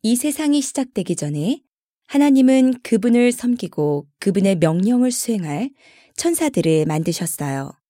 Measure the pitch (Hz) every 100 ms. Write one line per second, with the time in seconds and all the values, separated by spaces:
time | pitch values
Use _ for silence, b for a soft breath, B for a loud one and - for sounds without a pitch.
0 | 220 240 302 294 302 294 269 - 262 -
1 | 175 170 147 147 165 302 _ _ _ _
2 | _ 277 294 269 262 262 254 247 - 226
3 | 240 240 247 240 240 240 185 - 151 143
4 | - _ - 190 196 185 160 165 196 247
5 | 254 240 - 220 160 147 269 b b b
6 | b - 339 330 311 - 165 156 156 156
7 | 160 165 170 - 143 135 135 -